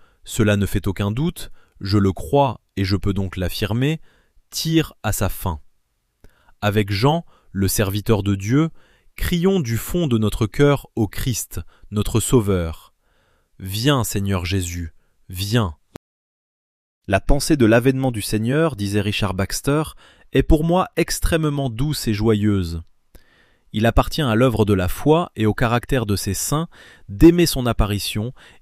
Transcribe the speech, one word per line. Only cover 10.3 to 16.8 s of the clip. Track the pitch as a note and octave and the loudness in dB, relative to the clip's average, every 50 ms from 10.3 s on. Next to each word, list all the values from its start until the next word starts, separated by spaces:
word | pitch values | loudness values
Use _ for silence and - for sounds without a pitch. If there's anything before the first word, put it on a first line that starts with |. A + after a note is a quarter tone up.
| - - A#2 | 0 -2 -2
cœur | G#2 - - D3 C#3+ C#3+ B2+ - - _ | -2 0 2 4 4 4 2 -2 -6 _
au | - A2+ G2 | -4 -4 -2
Christ, | - - - C3 A2+ - - - - - E2 - - _ - - | -2 -4 -4 -2 -2 -4 -6 -8 -10 -12 -12 -12 -16 _ -18 -6
notre | G#2 G#2+ G#2 - - A#2 | -4 -2 0 0 0 0
Sauveur. « | - - - B2+ G#2 G2+ G2 F2+ E2+ E2 E2 - - _ _ _ _ _ _ _ _ _ _ _ _ _ _ - | 2 4 4 4 4 2 0 0 -2 -4 -8 -10 -16 _ _ _ _ _ _ _ _ _ _ _ _ _ _ -14
Viens, | - F#2+ G2 A2 A#2 C#3+ D3 C3 A2 | -12 -8 -6 -2 0 2 2 2 0
Seigneur | - - G#2 G2 G2 G2 F2+ E2+ | -2 -2 -2 -2 -2 -2 -2 -2
Jésus, | E2 F#2+ G2 F2+ F2 E2+ F2 E2+ E2 - _ _ _ _ _ _ - | -2 -2 -2 -2 -4 -6 -8 -8 -10 -12 _ _ _ _ _ _ -14
viens. » | F#2+ F2+ G2 G2 A2 A#2+ A2 F2 D2+ - _ _ - - _ _ _ _ _ _ _ _ _ _ _ _ _ _ _ _ | -10 -8 -4 0 0 0 0 0 -4 -10 _ _ -20 -20 _ _ _ _ _ _ _ _ _ _ _ _ _ _ _ _